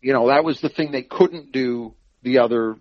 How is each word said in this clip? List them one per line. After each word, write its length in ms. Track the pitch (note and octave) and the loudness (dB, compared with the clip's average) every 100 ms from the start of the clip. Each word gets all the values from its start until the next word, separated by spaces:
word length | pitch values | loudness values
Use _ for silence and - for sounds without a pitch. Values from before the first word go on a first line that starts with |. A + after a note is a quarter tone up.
you 100 | B2+ | -2
know, 160 | C3 A#2+ | 0 2
that 160 | C#3 | 2
was 160 | D#3+ C3+ | 0 -2
the 80 | D#3 | -6
thing 240 | - D3+ | -4 -6
they 100 | C#3 | -6
couldn't 500 | B2 - F#3 E3 C#3+ | -4 2 2 0 -8
do 400 | C3 B2+ A#2+ A2 - _ _ | -4 -4 -4 -8 -16 _ _
the 160 | B2 C3 | 0 2
other, 360 | A#2+ A#2 A2+ A2 | 4 2 -2 -6